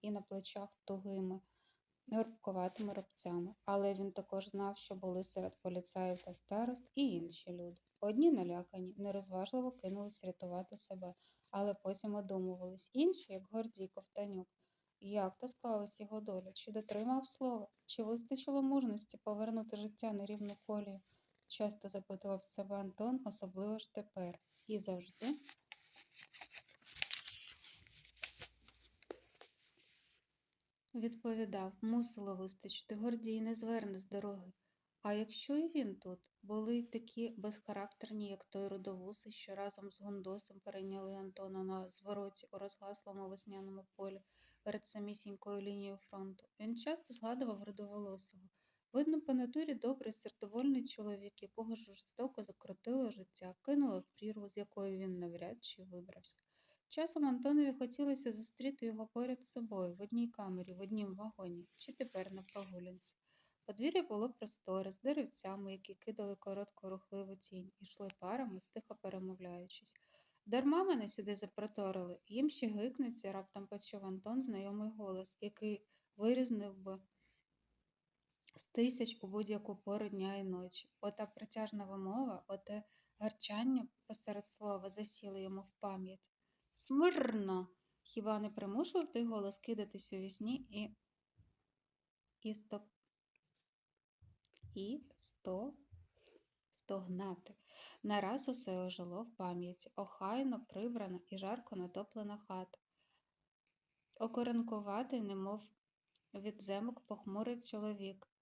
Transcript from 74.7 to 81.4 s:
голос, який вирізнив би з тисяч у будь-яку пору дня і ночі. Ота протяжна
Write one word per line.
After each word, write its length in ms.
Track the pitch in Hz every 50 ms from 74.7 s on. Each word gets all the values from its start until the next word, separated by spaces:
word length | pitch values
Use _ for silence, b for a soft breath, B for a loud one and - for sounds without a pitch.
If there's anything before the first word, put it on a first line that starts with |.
| 202 208 214 214
голос, 460 | 220 214 208 190 190 185 190 - - _
який 440 | 202 208 208 - 214 214 208 202 b b b b b b _
вирізнив 600 | 202 208 226 254 262 254 240 233 208 202 202 196
би 240 | 190 190 190 190 190 - _ b b b b b b b _ _ _ _ _ _ _ _ _ _ _ _ _ _ _ _ _ _ _ _ - -
з 100 | - -
тисяч 520 | - - 233 240 254 247 254 233 208 - -
у 40 | -
будь-яку 500 | 190 196 208 214 202 214 208 208 - 196
пору 320 | - - 196 202 214 214 202
дня 280 | 208 190 190 196 196
і 80 | 196 196
ночі. 460 | 190 185 180 185 180 - - - - _ _
Ота 260 | - 208 202 - 214
протяжна 580 | 208 - -